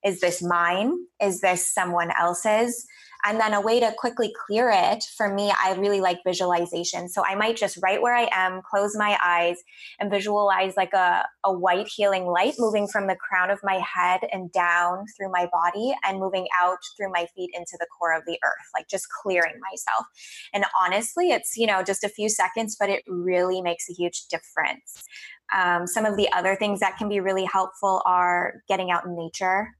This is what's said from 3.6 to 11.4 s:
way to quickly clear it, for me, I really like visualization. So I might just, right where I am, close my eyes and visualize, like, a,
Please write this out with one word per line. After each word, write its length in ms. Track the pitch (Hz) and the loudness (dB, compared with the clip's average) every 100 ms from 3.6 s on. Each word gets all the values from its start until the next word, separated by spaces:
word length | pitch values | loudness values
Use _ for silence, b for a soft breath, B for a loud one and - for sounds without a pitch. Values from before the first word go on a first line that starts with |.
way 200 | 208 233 | 2 2
to 120 | 233 214 | 2 0
quickly 340 | 240 233 214 - - | -6 -2 -4 -4 -4
clear 240 | 208 247 | 0 4
it, 320 | 202 175 226 - | 4 4 0 -4
for 140 | - 208 | -2 -2
me, 240 | 196 202 196 | 0 2 2
I 120 | 190 | 2
really 260 | 185 202 202 | 2 2 2
like 200 | 185 175 | 2 0
visualization. 800 | 185 180 180 175 170 170 170 175 175 | -2 0 2 0 0 -4 -4 -6 -6
So 160 | 202 | -2
I 120 | 190 | -2
might 220 | 196 220 226 | 0 0 0
just, 220 | 202 175 | -2 0
right 180 | 185 202 | 0 2
where 160 | 240 240 | 2 2
I 140 | 233 | 2
am, 300 | 190 185 185 | 2 0 -2
close 340 | 185 202 202 208 | -2 0 0 0
my 220 | 208 202 | 0 2
eyes 360 | 175 175 175 175 - B B B | 2 2 2 -2 -10 B B B
and 120 | 208 | -2
visualize, 600 | 196 202 208 208 190 190 | -2 0 2 2 2 2
like, 200 | 190 185 | 0 0
a, 320 | 196 180 175 - _ | 2 4 2 0 _